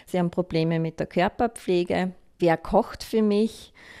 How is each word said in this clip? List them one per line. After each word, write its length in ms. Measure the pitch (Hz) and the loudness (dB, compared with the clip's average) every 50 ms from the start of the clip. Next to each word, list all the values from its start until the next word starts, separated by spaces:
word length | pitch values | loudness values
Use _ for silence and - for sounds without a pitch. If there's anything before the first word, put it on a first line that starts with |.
| - | -12
Sie 140 | - - 185 | -6 -2 -2
haben 100 | 175 170 | 0 0
Probleme 480 | - - 180 180 - 165 160 165 165 165 | 0 -2 -4 -2 -2 0 0 0 0 0
mit 220 | 160 165 160 - | -2 -4 -4 -6
der 80 | 160 - | -8 -4
Körperpflege. 1040 | - 180 175 208 - - 247 226 233 - - - 185 175 175 175 196 175 180 185 180 - - - _ _ | 0 0 0 0 0 -2 -2 -2 -4 -6 -4 0 0 0 0 0 -2 -2 -2 -4 -6 -10 -18 -20 _ _
Wer 180 | 180 170 160 | 2 2 2
kocht 460 | 165 - - - 190 233 - - - - | 2 0 0 2 2 2 0 -4 -14 -10
für 200 | - - 220 220 | -4 0 0 2
mich? 500 | 214 202 202 220 220 - - - - - - - - - - | 2 2 2 2 0 -2 -8 -18 -20 -20 -20 -20 -20 -20 -20